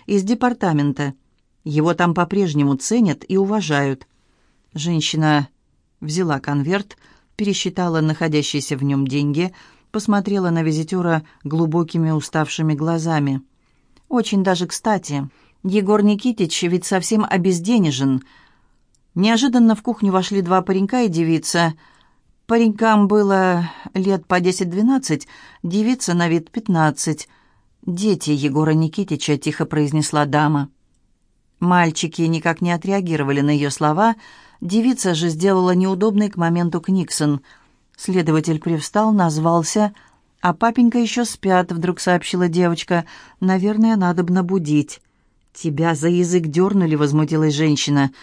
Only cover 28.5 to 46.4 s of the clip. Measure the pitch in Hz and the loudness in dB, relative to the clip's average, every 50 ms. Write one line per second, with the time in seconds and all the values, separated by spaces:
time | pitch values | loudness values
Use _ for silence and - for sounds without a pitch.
28.5 | 135 151 156 156 156 160 160 156 160 214 196 - 156 135 - - 147 135 - 151 | 0 2 2 2 2 2 2 0 -2 -4 -4 -4 -4 -4 -2 -2 -2 -2 -2 -4
29.5 | 151 - 160 - 156 151 147 139 151 151 147 - 160 147 147 143 143 147 147 151 | -4 -4 -4 -2 -2 0 0 0 0 0 -2 0 0 -2 0 2 2 2 2 2
30.5 | 156 143 139 - _ _ _ _ _ _ _ _ _ _ _ _ _ _ _ _ | 2 0 -2 -4 _ _ _ _ _ _ _ _ _ _ _ _ _ _ _ _
31.5 | _ _ 165 175 180 180 170 160 151 - - 156 - - 165 165 165 156 - 170 | _ _ 0 2 4 4 4 2 0 -2 -6 -6 -2 -2 0 0 0 0 0 -2
32.5 | 160 - 175 175 175 160 - 190 196 202 185 165 160 147 139 139 139 143 139 147 | -2 -2 -2 -2 -2 -2 -2 -2 -2 -2 -2 -2 -2 -2 0 0 0 0 2 2
33.5 | 147 143 147 143 - - 156 151 151 175 214 226 220 - - - - - - - | 2 0 0 -2 -2 0 0 0 2 2 2 2 0 -2 -6 -20 -20 -20 -20 -20
34.5 | _ _ - 175 202 226 226 262 254 - - 180 170 156 170 170 156 156 185 196 | _ _ -6 -2 0 0 2 2 0 0 0 -2 0 0 -2 -2 -2 0 0 2
35.5 | 190 185 180 180 180 180 185 190 190 180 214 226 196 208 214 202 - 175 165 165 | 2 4 2 2 2 2 2 0 0 0 0 0 2 0 0 0 -2 -2 0 0
36.5 | 170 175 175 165 165 170 - - 190 190 156 - - - 156 147 143 135 - _ | 0 0 0 -2 -2 -4 -2 -2 0 0 -2 -2 -4 -2 0 0 0 -2 -6 _
37.5 | - _ _ _ _ _ _ _ _ - - - 185 185 160 160 156 156 151 170 | -20 _ _ _ _ _ _ _ _ -10 -6 -2 0 0 2 2 0 0 0 0
38.5 | 156 156 - 170 165 151 - - - 208 220 220 214 202 175 165 151 156 160 165 | -2 -2 -2 -4 -4 -4 -4 -4 -2 0 2 2 2 2 2 2 0 0 0 2
39.5 | 170 170 156 - - 214 214 202 208 - - _ _ _ _ _ _ _ - 175 | 2 0 0 0 0 0 0 0 -2 -8 -20 _ _ _ _ _ _ _ -2 -2
40.5 | 170 - 226 233 226 254 240 233 226 240 233 220 - 240 240 220 - - - 196 | 0 0 0 0 2 4 2 4 2 2 0 0 -2 -2 -4 -4 -6 -4 0 2
41.5 | 185 180 180 180 175 170 170 180 175 - - 185 180 170 - - - 180 180 170 | 2 2 2 0 -4 -4 -2 -4 -4 -2 0 0 0 0 0 -2 -2 0 0 0
42.5 | 160 180 180 170 170 - - - 180 170 165 - - - - - _ _ 185 185 | 2 2 2 2 0 -2 -2 -2 -2 -2 -2 -4 -12 -20 -20 -20 _ _ 0 0
43.5 | 190 185 190 208 214 214 220 226 226 196 185 175 170 185 175 170 180 190 180 175 | 2 2 0 0 2 2 2 2 2 2 2 2 2 0 0 0 0 0 0 0
44.5 | 190 190 156 151 151 147 147 - - - _ _ _ _ _ _ _ _ _ _ | -2 -2 0 0 0 0 0 -2 -6 -20 _ _ _ _ _ _ _ _ _ _
45.5 | _ - - 160 143 147 165 170 160 139 156 170 175 175 180 165 180 175 | _ -8 -6 -4 -2 0 0 0 0 0 0 0 2 2 2 2 2 0